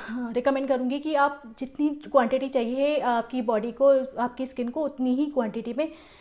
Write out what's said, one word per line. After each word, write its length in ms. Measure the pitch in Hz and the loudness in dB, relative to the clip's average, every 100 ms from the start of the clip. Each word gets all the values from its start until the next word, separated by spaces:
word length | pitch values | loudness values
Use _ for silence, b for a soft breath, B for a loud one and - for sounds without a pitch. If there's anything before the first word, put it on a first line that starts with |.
| B | B
रिकमेंड 580 | 233 240 233 247 269 269 | -8 -4 0 2 0 0
करूँगी 320 | 254 254 285 | 0 0 -2
कि 160 | 302 302 | -2 2
आप 400 | 285 285 233 226 | 2 0 -14 -12
जितनी 300 | 254 - 294 | -12 -2 0
क्वांटिटी 600 | 294 - 277 233 262 269 | 0 2 4 4 0 0
चाहिए 500 | 262 233 254 285 294 | -2 0 0 2 2
आपकी 420 | 247 233 226 254 | 2 0 -2 -4
बॉडी 300 | 226 220 233 | 0 0 -2
को, 340 | 226 277 269 262 - | 4 6 6 2 -4
आपकी 260 | 240 240 254 | -4 -4 -8
स्किन 240 | - 240 | -4 -4
को, 120 | 247 | -2
उतनी 340 | 302 294 254 254 | -4 -2 0 2
ही 100 | 294 | 0
क्वांटिटी 480 | 294 226 220 233 | 0 -2 -4 -6
में 180 | 240 311 B B B | -4 -4 B B B